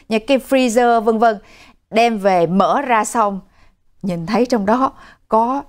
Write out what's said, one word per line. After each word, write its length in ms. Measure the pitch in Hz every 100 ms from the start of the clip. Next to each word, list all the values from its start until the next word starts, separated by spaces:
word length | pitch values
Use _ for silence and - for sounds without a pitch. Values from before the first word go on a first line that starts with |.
| -
như 100 | 220
cái 200 | 220 269 -
freezer 520 | 269 254 220 240 233
vân 180 | 220 220
vân, 180 | 233 202 - - - _ _
đem 280 | 220 233 220
về 280 | 196 180 165
mở 360 | 185 175 208
ra 220 | 277 226
xong, 360 | 214 240 208 190 - _ _ _ _ _
nhìn 240 | 202 175 165
thấy 200 | 214 247
trong 200 | 247 196
đó 260 | 247 269 - - - -
có 340 | 220 233 277